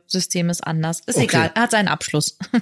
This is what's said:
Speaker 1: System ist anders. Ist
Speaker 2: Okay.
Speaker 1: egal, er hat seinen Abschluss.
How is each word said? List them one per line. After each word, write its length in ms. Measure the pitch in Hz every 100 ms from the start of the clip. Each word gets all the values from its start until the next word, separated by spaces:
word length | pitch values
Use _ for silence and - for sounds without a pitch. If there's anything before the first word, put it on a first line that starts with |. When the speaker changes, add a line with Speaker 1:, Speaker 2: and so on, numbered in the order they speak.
| -
Speaker 1:
System 440 | 185 170 180 170
ist 120 | 170
anders. 380 | - 160 160 165 -
Ist 100 | 247
Speaker 2:
Okay. 80 |
Speaker 1:
egal, 280 | 240 165 165
er 80 | 220
hat 80 | 240
seinen 180 | 220 180
Abschluss. 480 | 156 - 151 - - - 240